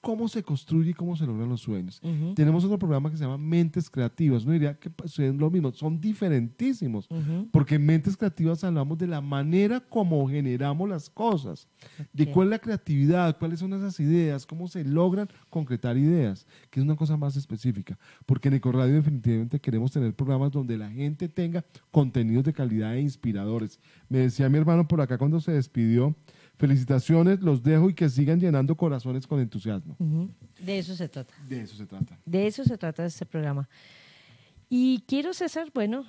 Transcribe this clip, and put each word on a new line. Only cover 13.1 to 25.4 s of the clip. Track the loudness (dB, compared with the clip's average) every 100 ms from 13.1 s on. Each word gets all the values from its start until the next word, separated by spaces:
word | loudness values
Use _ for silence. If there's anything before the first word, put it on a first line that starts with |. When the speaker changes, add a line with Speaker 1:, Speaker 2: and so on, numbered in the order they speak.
| 4 2 0
Speaker 1:
cuáles | -4 -4
son | -6
esas | -6 -6 -2
ideas, | 2 2 2 -2 -8
cómo | -10 -10
se | -6
logran | -2 2 2 2 -4 -10 _
concretar | -6 -4 -4 -2 2
ideas, | 4 4 0 -2 _ -20 _
que | -2
es | 0
una | 0
cosa | 0 -2
más | -2 -4
específica, | -6 -6 -4 -4 -8 -14 _ -20 -2
porque | 0 2
en | 2
Ecoradio | 2 2 4 4
definitivamente | 2 0 0 0 0 -4
queremos | -2 -2 0
tener | 0 -2 -2
programas | -2 0 0
donde | -2 -4 -4
la | -6
gente | -6 -6 -4 -6
tenga | -4 -4 -4 -8 -18 _
contenidos | 2 2 2 2 2 0
de |
calidad | -2 -2 -2 -2 -2
e |
inspiradores. | -4 -4 -4 -4 -2 -4 -6 -10 _ _ _
Me | 2
decía | 2 2 2
mi | 4
hermano | 4 4 4
por | 2
acá | 0 0
cuando | 0 0